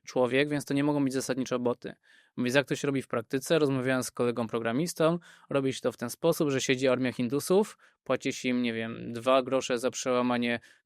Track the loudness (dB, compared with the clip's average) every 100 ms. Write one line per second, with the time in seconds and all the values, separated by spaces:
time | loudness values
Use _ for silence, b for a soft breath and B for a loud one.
0 | -6 0 2 2 0 -2 -2 0 2 2
1 | 0 -2 -4 -4 -2 -2 -2 -2 -8 -16
2 | b b b -4 0 2 2 -2 -2 -2
3 | -2 -6 -2 -4 0 2 2 0 0 -2
4 | -2 -2 -2 0 -2 -2 -2 -2 -2 2
5 | 2 0 B B B -2 -2 -2 -4 -4
6 | -8 -2 0 2 2 0 0 2 2 2
7 | 0 -2 -2 -2 2 2 2 -6 b b
8 | -4 -2 -2 -4 -2 0 0 -2 -6 -8
9 | -10 -4 4 4 4 0 0 -2 -2 -4
10 | -2 0 2 0 0 -4 b b